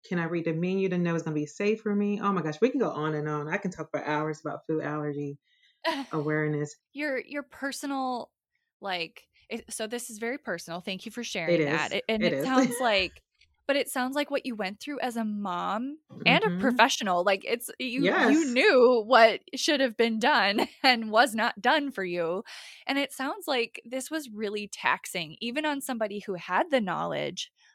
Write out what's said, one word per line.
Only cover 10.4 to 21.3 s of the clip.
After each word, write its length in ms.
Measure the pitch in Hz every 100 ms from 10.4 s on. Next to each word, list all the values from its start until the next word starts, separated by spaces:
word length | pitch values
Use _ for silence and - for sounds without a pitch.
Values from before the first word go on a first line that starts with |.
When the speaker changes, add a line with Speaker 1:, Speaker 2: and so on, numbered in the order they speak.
| - 175 - 170
Speaker 2:
Thank 240 | 180 185 -
you 60 |
for 120 | 208
sharing 300 | 233 202 165
Speaker 1:
It 120 | 170 147
Speaker 2:
that. 260 | 151 151
Speaker 1:
is. 20 |
Speaker 2:
It, 100 | 202 -
and 140 | 220
Speaker 1:
It 100 | 220
Speaker 2:
it 0 |
Speaker 1:
is. 140 | 214 196
<laughs> 0 |
Speaker 2:
sounds 320 | 262 262 240
like, 420 | 254 202 185 - _ _ _ _ -
but 80 | 285
it 140 | -
sounds 260 | 269 254 277
like 160 | 285
what 140 | 277 262
you 100 | 220
went 240 | 190 208
through 200 | - 285
as 160 | 254 233
a 80 | 220
mom 760 | 208 202 175 180 202 262 302 _ - -
and 180 | 277
a 60 | 427
Speaker 1:
Mm-hmm. 100 | 180
Speaker 2:
professional, 640 | 254 247 240 - 202 175
like, 200 | 185 196 -
it's, 240 | 233 - -
you, 320 | 254 240 196 381
you 260 | 254 294
Speaker 1:
Yes. 20 | 302
Speaker 2:
knew 580 | 240 403 269 247 247 208
what 360 | 247 226 190 - 254
should 240 | - 294
have 160 | 262 214
been 220 | 233 220
done 480 | 247 285 196 208 - -
<laughs> 80 |
and 280 | 269 240 220
was 240 | 214 262